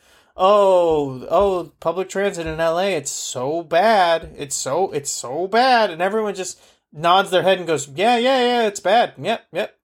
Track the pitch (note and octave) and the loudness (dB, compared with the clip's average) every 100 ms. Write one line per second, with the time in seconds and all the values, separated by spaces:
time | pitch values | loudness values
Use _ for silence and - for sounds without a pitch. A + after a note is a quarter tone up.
0 | _ _ _ - F#3 G#3 G3 F3+ E3+ D#3 | _ _ _ 0 4 6 6 4 4 0
1 | C#3 B2+ - E3+ G3+ F3+ D#3 _ E3 E3+ | -2 -6 0 2 2 0 -6 _ -4 -4
2 | F#3 F#3+ G3+ E3+ D#3+ D#3+ E3 E3 G3 E3 | -6 -2 -4 -4 -8 -2 -2 0 -2 -4
3 | C3+ - - B2+ C3 E3 D#3+ E3+ G#3+ G#3 | -6 -10 -10 -6 -4 -6 -2 2 4 4
4 | E3+ E3 D#3+ - C#3 - C3+ D3+ F#3+ D3 | 4 2 -4 -14 -10 -8 -4 -2 -2 -4
5 | C3+ - A#2+ D3+ F#3+ A3+ C4 A#3+ G#3+ E3 | -6 -10 -8 -6 -2 2 4 4 0 -2
6 | F#3+ A3 G#3 F#3 F3+ - _ _ _ D3 | -2 -2 -4 -6 -10 -12 _ _ _ -4
7 | E3+ F#3 F#3+ F3+ F3+ F#3 E3 D3 C#3 C#3 | 2 4 4 2 2 0 0 -4 -4 -2
8 | A3 A#3 B3+ C4 A#3+ A#3+ G#3+ - F3+ A#3 | 0 2 2 2 2 0 -2 -2 0 2
9 | F#3 - E3 A3+ _ E3 A3 _ | 0 -4 -6 -6 _ -8 -8 _